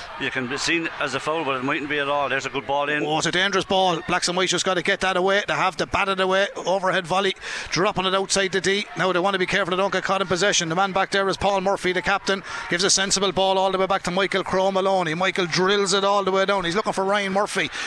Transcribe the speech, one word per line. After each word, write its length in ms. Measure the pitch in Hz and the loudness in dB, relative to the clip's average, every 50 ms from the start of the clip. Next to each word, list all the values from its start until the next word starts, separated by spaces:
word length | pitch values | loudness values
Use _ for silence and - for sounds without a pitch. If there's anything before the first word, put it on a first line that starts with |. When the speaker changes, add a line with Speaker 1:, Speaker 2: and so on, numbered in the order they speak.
| - - - - | -12 -12 -8 -6
Speaker 1:
you 100 | 135 131 | -6 -4
can 160 | - 131 127 | -2 -4 -4
be 120 | 120 139 135 | -4 -4 -4
seen 320 | - 147 165 170 165 - - - | -2 0 0 0 -2 -4 -4 -4
as 140 | 147 143 131 | -4 -4 -4
a 60 | 135 | -4
foul, 220 | - 151 156 165 156 | -2 -2 -2 -2 -2
but 140 | 131 135 | -2 -2
it 80 | 131 127 | -2 -2
mightn't 240 | 139 147 156 139 143 | -2 -2 -2 -2 -2
be 100 | 147 147 | -2 -2
at 80 | 143 139 | -2 0
all. 200 | 147 143 139 127 | 0 0 0 0
There's 160 | 131 135 131 | -2 -2 -4
a 60 | 135 | -4
good 160 | 127 139 139 | -6 -6 -4
ball 240 | - 139 143 143 143 | -2 -2 -2 0 0
in. 120 | 151 151 151 | -2 -2 0
Speaker 2:
Oh, 140 | 151 156 | 0 0
it's 100 | 156 151 | 0 0
a 60 | 165 156 | 0 0
dangerous 320 | 180 190 202 190 190 160 | 0 0 2 0 0 0
ball. 340 | - 196 190 190 185 170 165 - | 2 2 2 4 2 2 0 -2
Blacks 220 | - 175 175 - - | -2 -2 0 0 0
and 80 | 175 | 0
Whites 140 | 185 185 170 | 0 0 0
just 160 | - 165 - | 0 0 0
got 80 | 196 185 | 0 0
to 80 | 180 156 | 0 0
get 180 | 196 196 - | 0 0 0
that 160 | 196 185 190 | 0 0 0
away. 260 | 180 180 190 196 202 208 - | 2 2 2 2 2 0 0
They 60 | 156 | -2
have 220 | 147 170 190 175 - | 0 0 0 0 -2
to 80 | 170 | -4
bat 240 | - - 180 202 196 | -2 0 0 0 0
it 100 | 196 185 | 0 0
away. 280 | 190 185 185 190 202 196 - | 0 2 2 2 0 0 -2
Overhead 520 | 170 160 170 180 196 180 185 165 185 180 | -6 -2 -2 -2 0 0 0 0 0 -2
volley, 280 | 151 180 190 196 190 190 - - - - - - - | 0 0 0 0 0 -2 -4 -8 -10 -10 -8 -8 -4
dropping 340 | - 160 185 214 185 185 185 | -2 0 0 0 0 0 0
it 100 | 190 185 | 0 0
outside 380 | 196 196 180 - 196 196 185 180 | 0 0 0 0 0 0 0 0
the 80 | 190 | 0
D. 240 | 165 185 196 202 220 - - 165 | 0 0 0 0 -2 -6 -4 -2
Now 120 | 175 190 | 0 0
they 80 | 175 175 | 2 2
want 140 | 175 196 196 | 2 2 0
to 40 | 185 | 0
be 80 | 180 | 0
careful 240 | - - 196 196 170 185 | 0 0 0 0 0 0
they 60 | 180 | 0
don't 120 | 196 190 185 | 0 0 0
get 120 | 185 - | -2 0
caught 160 | - 196 190 | 0 0 0
in 60 | 190 | 0
possession. 420 | 165 190 165 196 208 170 - 180 160 | 0 0 2 2 2 2 2 0 0
The 60 | 160 | 0
man 180 | 180 196 196 180 | 0 0 0 2
back 200 | 190 190 - - | 0 0 0 0
there 140 | 196 196 190 | 0 0 0
is 80 | 175 - | 0 0
Paul 240 | - 196 202 190 185 | 0 0 2 2 2
Murphy, 300 | 196 196 - - 180 180 | 0 0 0 0 0 0
the 100 | 185 - | 0 0
captain. 400 | 180 196 185 - - 196 196 - - - - - - | 0 0 0 0 -2 -2 -2 -4 -8 -10 -10 -4 -4
Gives 160 | 170 170 190 | -2 0 2
a 60 | 190 | 2
sensible 420 | - 196 190 202 - 196 196 196 165 | 2 2 2 0 0 0 0 0 2
ball 240 | 185 190 190 190 | 2 2 4 4
all 160 | 190 190 196 190 | 4 2 2 2
the 60 | 185 | 2
way 80 | 190 | 2
back 160 | 185 196 180 - | 2 0 0 0
to 80 | 180 | -2
Michael 340 | 175 190 196 180 - 196 - | 0 0 0 0 0 -2 -2
Crowe 260 | - - 190 190 196 | 0 0 2 2 2
Maloney. 440 | 196 185 190 190 196 185 175 156 156 | 2 2 2 2 2 2 2 0 0
Michael 320 | 170 185 190 185 196 185 | 0 0 0 0 0 -2
drills 480 | 165 143 165 185 190 208 202 202 180 185 | 0 0 2 2 2 4 2 2 2 2
it 100 | 196 190 | 2 2
all 200 | 202 202 202 190 | 4 2 2 2
the 80 | 190 190 | 2 2
way 120 | 190 190 | 2 2
down. 220 | 190 202 196 175 | 2 2 0 0
He's 100 | 170 165 | 0 -2
looking 160 | 214 - 208 175 | 0 -2 0 -2
for 120 | - 190 | 0 0
Ryan 280 | 190 202 208 196 196 190 | 0 0 0 0 0 0
Murphy 380 | 196 208 - - 190 165 143 - - - | 0 0 0 0 -2 -2 -2 -4 -6 -8